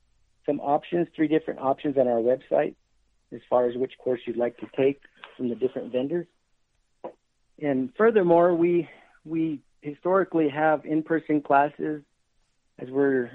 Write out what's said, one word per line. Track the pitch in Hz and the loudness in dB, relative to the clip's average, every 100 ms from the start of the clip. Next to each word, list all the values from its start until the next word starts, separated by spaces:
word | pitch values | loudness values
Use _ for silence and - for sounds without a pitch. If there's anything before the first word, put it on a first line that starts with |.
| _ _ _ _ | _ _ _ _
some | - 143 | -4 -4
options, | 139 151 - 175 160 | 0 -2 -2 -4 -4
three | - 151 | -2 0
different | 156 - - | 0 -2 -4
options | 131 139 151 139 | -4 -2 -2 0
on | 123 | 2
our | 117 | 2
website | 117 131 - 147 151 - _ _ _ _ _ | 0 -2 0 -2 -2 -8 _ _ _ _ _
as | 117 _ | -20 _
far | 123 123 | 0 0
as | 123 | -2
which | 131 - | -6 -6
course | 127 123 - | -4 -4 -4
you'd | 113 | -4
like | 120 - | -4 -6
to | 107 - | -10 0
take | 135 139 _ _ - - | 0 0 _ _ -20 -8
from | 127 | -6
the | |
different | 110 127 - - | -4 -4 -6 -6
vendors. | 123 139 175 165 _ _ _ _ _ _ _ - - _ _ _ - | -4 -4 -6 -8 _ _ _ _ _ _ _ -18 -18 _ _ _ -8
And | 147 131 131 - | -4 -2 -4 0
furthermore, | 220 220 175 170 175 | 2 4 4 6 6
we, | 170 175 175 160 - _ _ | 4 2 0 -2 -16 _ _
we | 156 165 160 143 _ _ | -8 -4 -4 -6 _ _
historically | 147 143 175 190 175 170 151 | -14 -6 0 0 2 0 0
have | 143 156 147 147 | 0 0 0 0
in-person | 156 156 160 - 151 | -4 -2 -4 0 -2
classes. | 147 139 147 147 156 151 _ _ _ _ _ _ _ - | 2 2 2 -2 -8 -8 _ _ _ _ _ _ _ -18
As | 127 | -6
we're | 135 139 131 120 | 0 2 2 -2